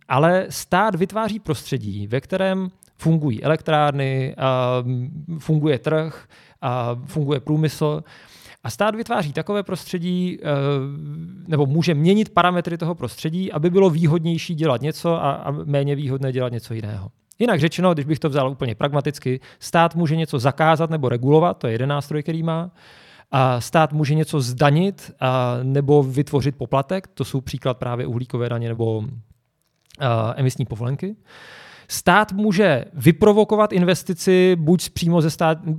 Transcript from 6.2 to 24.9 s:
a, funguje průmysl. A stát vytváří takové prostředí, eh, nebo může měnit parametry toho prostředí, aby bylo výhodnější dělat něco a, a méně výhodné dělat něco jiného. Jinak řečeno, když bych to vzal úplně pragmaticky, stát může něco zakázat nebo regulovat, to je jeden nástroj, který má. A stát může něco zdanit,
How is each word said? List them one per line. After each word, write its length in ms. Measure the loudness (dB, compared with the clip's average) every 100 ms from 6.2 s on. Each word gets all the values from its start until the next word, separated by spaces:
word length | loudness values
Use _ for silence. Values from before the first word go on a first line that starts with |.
| -20 -20 _ _
a, 380 | -6 -4 -4 -6 -6
funguje 340 | -4 -2 -2
průmysl. 640 | -2 0 0 -2 -4 -4 -8 -20 -20 -20 -20 -14
A 60 | -10
stát 260 | -2 -2 -2
vytváří 380 | -2 -2 -2
takové 300 | -4 -4 -4
prostředí, 720 | -4 -8 -6 -6 -2 -2 -2 -4
eh, 40 | -2 0 0 -2 -4 -8 -10 -12 -12 -14 -2
nebo 180 | 0 2
může 280 | 2 2
měnit 360 | 2 4 2 2
parametry 480 | 0 0 0 -4 -4
toho 180 | -6 -6
prostředí, 560 | -8 -6 -6 -4 -4
aby 180 | -2 0
bylo 200 | 4 4
výhodnější 680 | 4 2 2 0 -4 -4 -2
dělat 260 | 0 0
něco 420 | -2 -4 -2 0
a, 80 | -2
a 200 | -4 -6
méně 440 | -6 -2 0 0 -2
výhodné 360 | -4 -4 -4
dělat 220 | -2 -4
něco 200 | -4 -8
jiného. 380 | -8 -8 -8 -12 -16 _ -2
Jinak 180 | 0 2
řečeno, 340 | 2 2 2
když 120 | 2 0
bych 140 | -2
to 100 | 0
vzal 200 | 0 -2
úplně 260 | -2 -6 -2
pragmaticky, 640 | -2 -2 -2 -4 -4 -6 -8 -20
stát 360 | -2 2 2 2
může 200 | 0 0
něco 240 | -2 0
zakázat 500 | 0 2 2 2 0
nebo 200 | -2 -2
regulovat, 480 | 0 4 4 4 0
to 100 | -2
je 60 |
jeden 160 | -2 -2
nástroj, 340 | -2 -4 -6
který 200 | -4 -4
má. 280 | -2 -4 -6 -12 -20 -20 -20 -20 -2
A 300 | 2 2 2
stát 320 | 0 2 2
může 220 | 2 2 2
něco 260 | 0 0
zdanit, 720 | -2 2 4 4 2